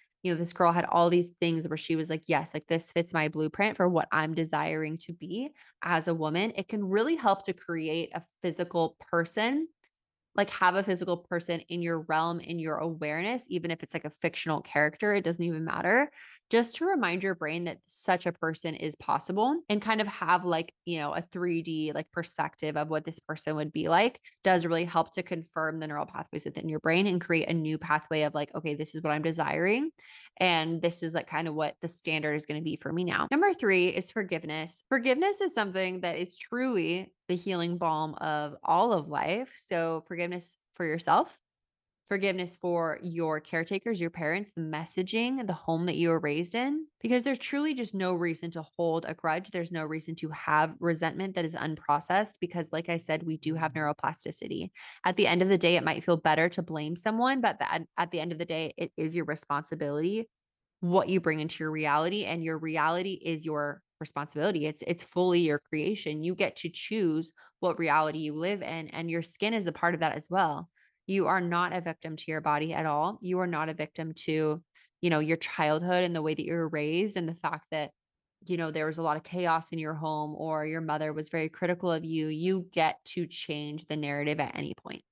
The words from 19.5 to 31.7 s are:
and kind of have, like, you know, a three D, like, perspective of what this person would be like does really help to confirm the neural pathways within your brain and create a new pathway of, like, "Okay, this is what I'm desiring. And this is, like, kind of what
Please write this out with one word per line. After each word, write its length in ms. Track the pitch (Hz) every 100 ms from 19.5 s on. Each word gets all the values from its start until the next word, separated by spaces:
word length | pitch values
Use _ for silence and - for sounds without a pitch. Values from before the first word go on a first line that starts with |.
| 320 -
and 100 | 208
kind 220 | 208 220
of 40 | 214
have, 380 | - 170 180
like, 300 | 175 165 170 -
you 140 | - 165
know, 160 | 147
a 80 | -
three 400 | 170 185 180 165
D, 300 | 165 160 156
like, 180 | 147 160
perspective 640 | - 165 - - - 156 151
of 140 | 156
what 140 | 156
this 140 | 160 165
person 380 | - 160 - 156
would 160 | 151
be 160 | 156 156
like 320 | 170 233 - - -
does 240 | 190 180 165
really 180 | 165
help 280 | 170 170 165
to 100 | -
confirm 560 | 175 170 165 165 160 160
the 80 | 156
neural 180 | 147
pathways 400 | 160 - - 151
within 240 | 151 - 165
your 120 | 156
brain 260 | 165 170 202
and 120 | 180
create 300 | - 165 -
a 60 |
new 240 | 165 156 156
pathway 440 | - 151 - 156
of, 120 | 151
like, 200 | 151 147
"Okay, 200 | - 160
this 200 | 147 160
is 80 | 156
what 100 | 160
I'm 100 | 151
desiring. 680 | 160 160 143 147 180 226 311 - - - - -
And 460 | 185 165 160 165
this 200 | 170 170
is, 120 | 165
like, 140 | 160 -
kind 200 | 156 165
of 60 |
what 220 | 151 151